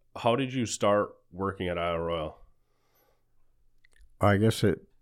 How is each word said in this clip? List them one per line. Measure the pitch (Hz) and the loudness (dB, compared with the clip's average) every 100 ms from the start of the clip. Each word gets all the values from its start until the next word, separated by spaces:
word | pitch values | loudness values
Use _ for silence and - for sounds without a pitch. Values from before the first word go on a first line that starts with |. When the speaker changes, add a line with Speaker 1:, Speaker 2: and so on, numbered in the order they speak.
| _ - | _ -4
Speaker 1:
How | 120 120 | -2 0
did | 131 | -2
you | 127 110 | -4 -6
start | - 104 104 101 - _ | 0 2 2 0 -6 _
working | 87 98 92 92 | -6 -6 -4 -4
at | 87 | -2
Isle | 85 85 | -2 -2
Royal? | 85 85 78 - - _ _ _ _ _ _ _ _ _ _ _ _ _ _ _ - _ | -2 -4 -6 -10 -20 _ _ _ _ _ _ _ _ _ _ _ _ _ _ _ -20 _
Speaker 2:
I | 101 101 | 2 4
guess | 110 - | 2 2
it | 104 82 - _ | 0 0 -6 _